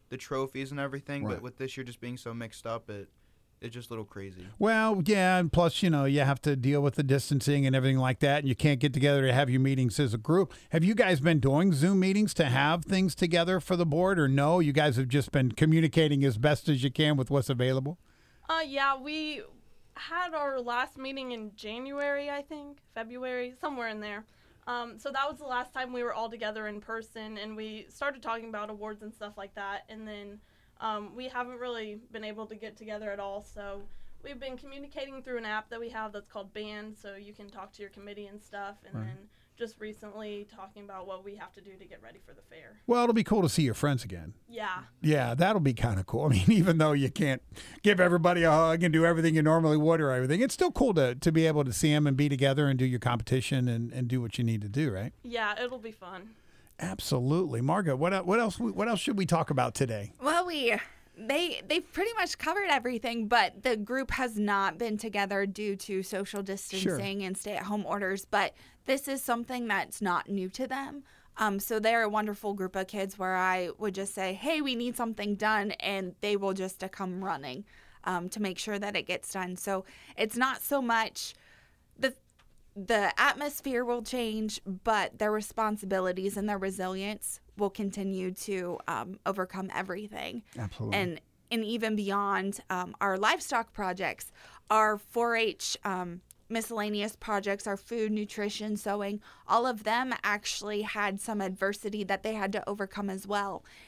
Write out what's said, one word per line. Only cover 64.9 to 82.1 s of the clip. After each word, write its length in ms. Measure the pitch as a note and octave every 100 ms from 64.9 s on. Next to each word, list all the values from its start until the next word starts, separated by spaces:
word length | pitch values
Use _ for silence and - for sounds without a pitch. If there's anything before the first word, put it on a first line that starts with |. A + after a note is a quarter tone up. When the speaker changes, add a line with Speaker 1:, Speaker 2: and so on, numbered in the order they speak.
| G#3
Speaker 4:
together 480 | A3 G3+ G3 G3+ G3
due 300 | G3 G#3+ G3
to 260 | - F#3+
social 400 | F#3 F#3+ G3 G3+
distancing 800 | G3 G3 - F#3+ F#3 D#3 G3 G3+
Speaker 2:
Sure. 80 | F#3
Speaker 4:
and 100 | G3
stay-at-home 480 | G#3 G3 F#3+ G#3 E3+
orders, 400 | G3+ F#3+ G3 -
but 280 | G3+ F#3 - - _ -
this 220 | C4+ C4+
is 140 | C4+
something 460 | - A#3 A#3 B3 A3+
that's 340 | G3 - -
not 260 | G3 F3 -
new 220 | G3 F#3
to 180 | - C4
them. 360 | C4+ C#4 C#4+ - - _ -
Um, 220 | G#3+ G3
so 200 | - A3
they're 240 | A3 A#3
a 60 | G#3+
wonderful 440 | G#3+ G#3+ G3+ G#3
group 220 | G3+ F#3 F#3+
of 120 | F#3
kids 300 | G#3 G3 G3
where 200 | F#3 F#3
I 320 | F#3 F#3 F3+ -
would 180 | G#3 F#3
just 180 | G3
say, 200 | G3+ F#3+
"Hey, 260 | F#3+ C#4 D#4
we 160 | C#4 A#3
need 220 | B3 A#3
something 380 | A3+ G#3 G#3 G3+
done," 360 | G#3+ G#3+ G3+ -
and 360 | G3 G3 F3+ -
they 160 | G#3 G3+
will 180 | G3
just, 300 | F#3+ F#3 -
uh, 60 | F#3+
come 340 | - F#3 F3+
running, 400 | F#3+ C#3 C#3 C#3 - - - -
um, 240 | - F3+ F3+
to 140 | G#3
make 180 | G3 F3
sure 180 | G#3+ G3+
that 160 | G3+
it 100 | F#3+
gets 280 | - F3+ -
done. 240 | G3 F3+ F3+
So 300 | G3+ F#3+ - - - -
it's 180 | A3 A#3+
not 260 | C4 -
so 200 | - C#4
much 520 | A#3+ A3+ A3 - - - _ - _ _ _ -
the, 160 | C4